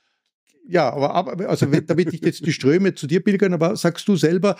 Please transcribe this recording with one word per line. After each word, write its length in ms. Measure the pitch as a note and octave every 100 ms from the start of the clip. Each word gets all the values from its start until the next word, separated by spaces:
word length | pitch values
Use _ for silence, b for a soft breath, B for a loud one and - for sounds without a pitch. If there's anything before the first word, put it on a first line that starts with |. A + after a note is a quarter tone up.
| _ _ _ _ _ G#4+ C#4+
Ja, 240 | E3+ C3
aber, 220 | C#3+ C#3
aber 340 | F3 F#3+ F3 G#3
also, 220 | D#3+ C#3
wenn, 140 | D3 D#3
damit 260 | D#3+ E3
ich 80 | D#3+
jetzt 240 | F3 - C#3+
die 60 |
Ströme 420 | - C3 F3+ G3
zu 120 | - C#3
dir 120 | F3+
pilgern, 300 | G#3 G#3 G3
aber 200 | E3+ E3 -
sagst 300 | E3+ - -
du 80 | F3+
selber, 400 | D#3 F3+ G3+